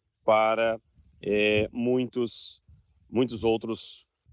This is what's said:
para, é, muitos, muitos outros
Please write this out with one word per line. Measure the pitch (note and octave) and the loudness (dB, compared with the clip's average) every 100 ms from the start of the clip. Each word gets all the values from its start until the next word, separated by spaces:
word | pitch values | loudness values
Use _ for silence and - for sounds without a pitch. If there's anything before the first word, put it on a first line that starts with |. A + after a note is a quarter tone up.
| _ _ | _ _
para, | - A2 A2 A2+ A2+ A2 _ _ _ _ | 2 4 4 2 0 -2 _ _ _ _
é, | G2+ G#2 G#2+ G#2+ G#2+ | -2 0 2 2 0
muitos, | B2 A#2+ B2+ A#2+ B2 A#2 - - - _ - _ _ - | -2 0 0 -2 -4 -6 -6 -18 -20 _ -20 _ _ -6
muitos | A2+ B2 A2+ | -2 -2 -2
outros | A2+ A2+ A2+ A2 - - _ _ _ | 0 0 -4 -10 -12 -20 _ _ _